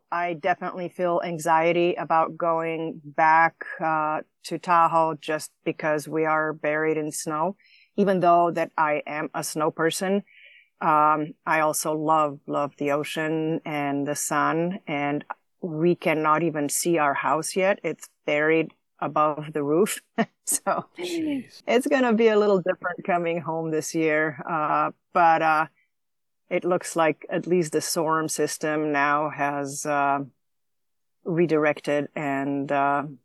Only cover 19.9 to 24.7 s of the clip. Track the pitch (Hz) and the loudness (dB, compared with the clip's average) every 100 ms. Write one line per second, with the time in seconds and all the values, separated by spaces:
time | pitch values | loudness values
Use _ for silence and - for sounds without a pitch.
19.9 | - _ - - _ - - - - - | -2 _ -4 -4 _ -6 -4 -2 -4 -6
20.9 | - 359 339 311 277 - - - 233 294 | -10 -8 -4 -4 -6 -8 -16 0 0 2
21.9 | 277 247 220 226 208 208 196 180 185 180 | 2 4 4 4 4 4 2 0 -2 -4
22.9 | 175 - 175 170 170 151 160 160 156 - | -6 -2 0 0 -4 -4 -6 -2 -4 -2
23.9 | 165 160 151 156 151 - 160 151 | 0 0 2 0 -4 -6 -4 0